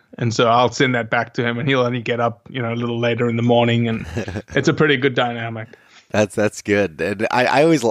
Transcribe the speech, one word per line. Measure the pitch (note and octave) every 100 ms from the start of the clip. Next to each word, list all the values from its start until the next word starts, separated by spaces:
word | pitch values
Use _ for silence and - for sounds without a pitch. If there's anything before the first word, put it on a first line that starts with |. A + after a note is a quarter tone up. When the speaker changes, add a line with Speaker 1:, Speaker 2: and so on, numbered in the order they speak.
| _ -
Speaker 1:
And | A#2+
so | A2+ A#2+
I'll | A#2 B2
send | A#2+ C3+
that | B2+ A2+
back | A#2+ A#2
to | - A#2+
him, | A#2+
and | C3
he'll | C3+
only | B2 B2
get | A2 A#2
up, | A#2 A2+ -
you | C3
know, | A#2
a |
little | A#2 A#2+ A#2
later | A#2+ A2+ A#2+
in | A#2
the |
morning. | A#2+ A#2+ A#2+ A#2 A#2
And | A2+ -
Speaker 2:
<laughs> | A#2 G2+ G2 -
Speaker 1:
it's | C#3 C#3
a |
pretty | D3+ D#3 C#3
good | C#3
dynamic. | B2+ B2 A#2 A2+ A2+ A2 - _ - _
Speaker 2:
That's, | G#2 G#2+
that's | - G#2+ -
good. | - G2+ G2 D2+
And | E2+ G2+ A2
I, | B2 B2
I | C3
always, | D#3+ D#3+ A2+